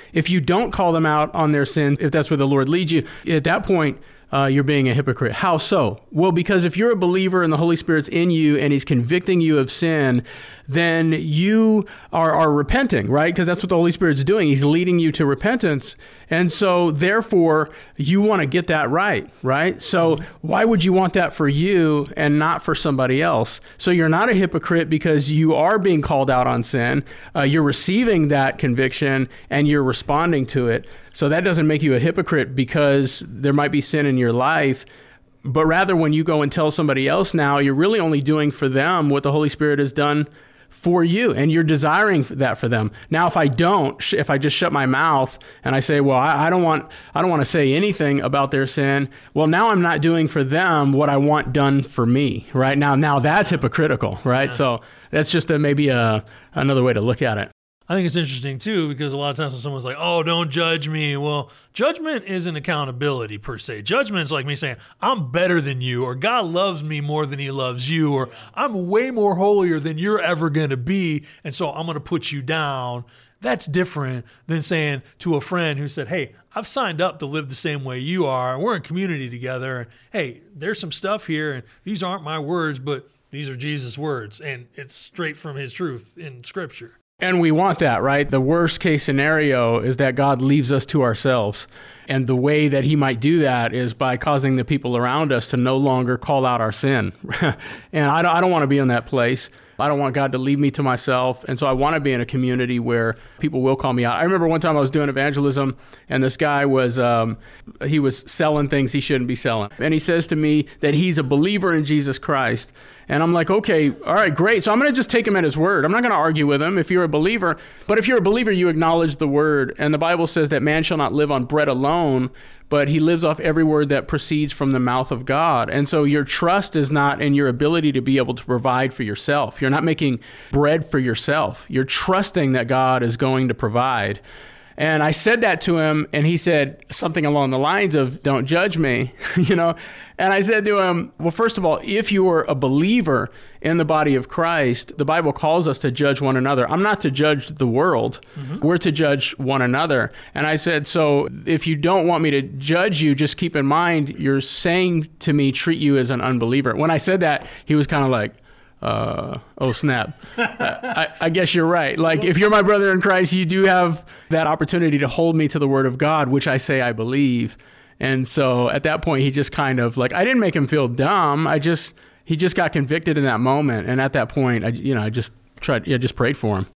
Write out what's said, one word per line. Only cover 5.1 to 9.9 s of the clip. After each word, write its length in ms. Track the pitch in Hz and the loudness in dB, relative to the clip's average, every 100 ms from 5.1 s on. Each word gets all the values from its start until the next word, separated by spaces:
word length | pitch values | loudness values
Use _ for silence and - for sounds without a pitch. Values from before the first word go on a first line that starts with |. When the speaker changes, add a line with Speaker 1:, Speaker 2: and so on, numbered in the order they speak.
| 117 117 | -2 -2
Speaker 1:
How 260 | - 190 160 | 0 0 0
so? 440 | - 185 110 101 - | 0 0 0 -2 -6
Well, 200 | 156 185 | 0 2
because 320 | 170 170 185 | 2 2 0
if 140 | 170 180 | 0 0
you're 140 | 240 | 0
a 40 | 208 | 2
believer 460 | 175 190 185 185 | 2 2 2 2
and 100 | 165 | 2
the 60 | 156 | 2
Holy 180 | 165 165 | 2 0
Spirit's 320 | - 156 - | 0 0 0
in 220 | 165 180 | 0 2
you 280 | 160 151 147 | 4 4 4
and 140 | 143 | 2
he's 140 | 139 - | 0 0
convicting 560 | 127 120 175 185 180 | 0 2 0 2 2
you 160 | 160 151 | 4 2
of 140 | 127 | 0
sin, 500 | - 165 | 0 0